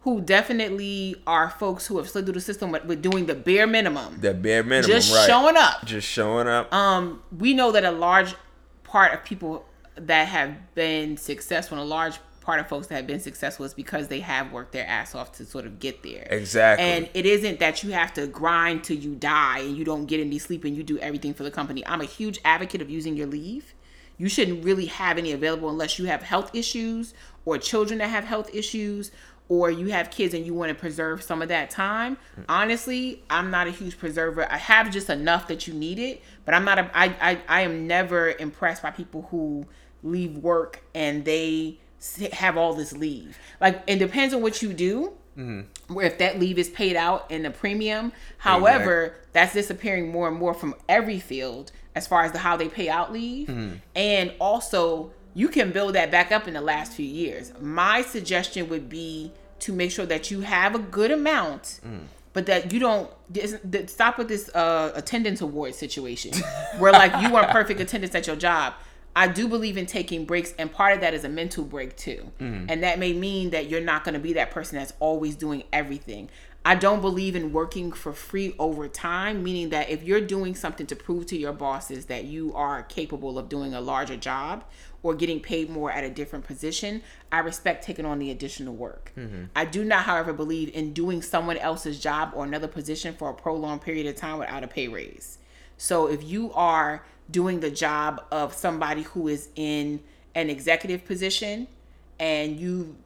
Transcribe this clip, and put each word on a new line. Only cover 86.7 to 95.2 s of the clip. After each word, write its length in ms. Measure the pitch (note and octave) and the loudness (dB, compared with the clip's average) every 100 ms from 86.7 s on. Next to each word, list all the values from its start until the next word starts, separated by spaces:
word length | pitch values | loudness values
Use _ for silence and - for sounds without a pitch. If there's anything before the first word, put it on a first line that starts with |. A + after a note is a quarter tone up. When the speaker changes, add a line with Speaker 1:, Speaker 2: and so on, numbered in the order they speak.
| D#3+ G3+ G#3+ - - - | -6 -6 -8 -12 -20 -4
Speaker 1:
I 100 | D#3+ | -2
respect 440 | E3 D#3+ F#3+ E3 | -2 -4 -2 -2
taking 220 | - F#3+ D#3 | -6 -8 -4
on 120 | C#3+ | -4
the 120 | C#3 | -4
additional 440 | B2+ C3+ - C3 | -6 -10 -10 -12
work. 380 | A2+ A#2+ - - - | -10 -12 -12 -16 -12
Speaker 2:
Mm-hmm. 260 | A#2+ G2 F2+ | -12 -10 -6
Speaker 1:
I 120 | D3 D#3+ | -2 -2
do 180 | F3 | -2
not, 200 | G#3+ G3+ | 2 2
however, 280 | F3+ F3 E3 | 4 0 0
believe 420 | D3+ D#3 E3 D3+ | -4 -4 -4 -4
in 200 | D#3 D#3 | -4 -6
doing 260 | D3 F3 F3 | -2 -2 -2
someone 380 | D#3+ F3 E3+ E3 | -2 -2 -2 -2
else's 420 | D#3 E3 D#3+ D3 | -4 -4 -6 -6
job 320 | D3+ D3 D#3 | -4 -2 -4
or 100 | C#3 C#3+ | -6 -6
another 220 | D3+ D#3 | -6 -6
position 460 | D#3 D3 D#3 E3 | -8 -8 -8 -8
for 140 | E3 D3 | -8 -8
a 60 | |
prolonged 480 | B2+ - D#3+ D#3 D3 | -6 -4 -4 -4 -8
period 240 | - D#3+ D3 | -6 -6 -6
of 100 | C#3 | -6
time 220 | E3 D#3 | -8 -8
without 260 | C3+ C3+ | -8 -8
a 40 | B2+ | -8
pay 200 | - B2 | -6 -6
raise. 480 | G#2 A1+ - | -8 -12 -16